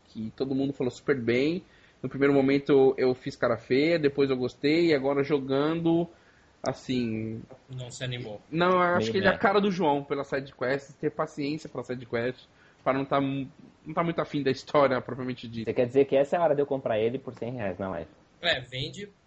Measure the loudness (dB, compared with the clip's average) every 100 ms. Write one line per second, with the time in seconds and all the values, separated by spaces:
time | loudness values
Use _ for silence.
0 | _ -12 -10 -6 -4 -2 -2 -2 -4 -4
1 | -2 -2 2 2 2 -2 -8 _ _ _
2 | -10 0 4 4 4 2 4 6 6 6
3 | 0 0 -6 -2 -2 -2 2 2 4 4
4 | 2 2 0 2 -2 -2 2 4 4 2
5 | 2 0 0 0 0 0 0 0 2 2
6 | 0 -8 _ _ _ _ -6 -6 -4 -4
7 | -2 -4 -6 -10 -14 -20 -16 -14 -12 -10
8 | -8 -8 -10 -14 -8 -2 2 2 2 2
9 | 0 0 2 2 2 2 2 2 2 0
10 | -2 -6 -4 -6 -6 -6 -2 -2 -4 -6
11 | -6 -4 -8 -4 -4 -4 -8 -10 -8 -8
12 | -6 -4 -4 -6 -14 _ -20 _ -2 0
13 | 0 0 0 -4 -6 -12 -20 _ -10 -4
14 | -2 -2 -2 -2 0 -2 0 4 4 2
15 | -4 -8 -8 -8 -10 -8 -4 0 2 4
16 | 4 4 2 2 2 2 0 -2 -2 0
17 | 0 -2 -10 -10 -8 -6 -6 -4 -6 -6
18 | -10 -16 _ _ -4 -4 -4 -10 -10 -10
19 | -16 _